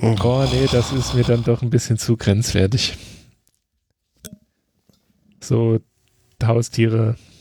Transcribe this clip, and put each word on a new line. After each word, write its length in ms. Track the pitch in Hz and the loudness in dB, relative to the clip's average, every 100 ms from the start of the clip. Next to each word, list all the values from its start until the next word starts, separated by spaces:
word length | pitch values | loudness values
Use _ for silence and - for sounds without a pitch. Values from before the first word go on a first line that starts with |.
Oh, 440 | 113 107 120 127 139 | 0 2 0 0 0
nee, 140 | 127 131 | 0 2
das 220 | 123 113 | 0 0
ist 220 | 135 127 | -2 -2
mir 100 | 123 | 0
dann 180 | 120 120 | 2 2
doch 180 | 117 117 | 0 -2
ein 80 | 123 | 0
bisschen 280 | 120 - 113 | -2 0 -2
zu 180 | - 113 | 0 -2
grenzwertig. 800 | - 101 - 98 95 131 - - - - - _ _ _ _ _ _ _ _ _ - - _ _ _ _ _ _ _ _ _ _ | 0 0 0 0 0 0 -2 -8 -16 -20 -20 _ _ _ _ _ _ _ _ _ -18 -18 _ _ _ _ _ _ _ _ _ _
So 380 | - 120 117 113 - _ _ _ _ - | -2 0 2 0 -2 _ _ _ _ -4
Haustiere, 760 | 117 117 117 - 113 113 110 117 - - | 0 0 -2 0 0 2 0 -2 -8 -16